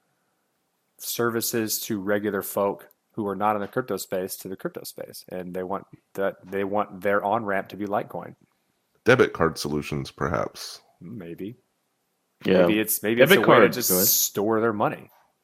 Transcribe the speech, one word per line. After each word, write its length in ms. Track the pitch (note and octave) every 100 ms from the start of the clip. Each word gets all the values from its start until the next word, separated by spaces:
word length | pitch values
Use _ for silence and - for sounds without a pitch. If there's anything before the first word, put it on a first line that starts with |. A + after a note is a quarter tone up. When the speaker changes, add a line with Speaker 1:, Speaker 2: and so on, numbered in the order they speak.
| _ _ _ _ _ _ _ _ _ -
Speaker 1:
services 840 | - - A#2+ A2+ - A#2+ G#2+ -
to 180 | - G#2+
regular 420 | F#2+ G#2 G#2 G2
folk 460 | - G#2+ G2+ - - _ _
who 140 | - G2+
are 100 | F#2+
not 200 | G#2 G#2+
in 60 |
the 60 | G2+
crypto 280 | C3 B2+ F#2+
space 400 | - F#2+ F#2+ -
to 120 | F#2
the 80 | F#2+
crypto 280 | F3 -
space. 400 | - - - - -
And 220 | F#2 F2+
they 100 | F2+
want 200 | F#2 G2 - - _
that, 220 | - G2 - F2+
they 160 | G2
want 360 | G2 G#2 G2+ F#2+
their 240 | G2+ G2+
on-ramp 440 | G2+ A2+ G#2 G2 -
to 60 | F#2+
be 100 | G2+
Litecoin. 500 | G#2 - F2 E2 - _ _ _ _ _ _
Speaker 2:
Debit 280 | - B2+ G2+
card 260 | - E2 D2+
solutions, 520 | D2 D2 C#2+ D2 C2+
perhaps. 720 | - C#2+ D2+ - - - - _ _
Speaker 1:
Maybe. 560 | F2 A#2 E2+ E2 F#2+ B2+ _ _ _ _ _ _ _ _
Speaker 3:
Yeah. 180 | - F#2
Speaker 1:
Maybe 160 | F2+ G#2+
it's, 220 | G#2+ -
maybe 140 | G#2 A#2+
Speaker 3:
Debit 220 | C#3+ G3
Speaker 1:
it's 80 | E3+
a 40 |
way 60 | C3
to 40 |
Speaker 3:
cards, 140 | G2+ B2
Speaker 1:
just 140 | A#2
Speaker 3:
go 60 | F2+
ahead. 100 | G2
Speaker 1:
store 540 | - - - G#2 A2
their 120 | A2+
money. 380 | G#2 C3+ - - _ _ _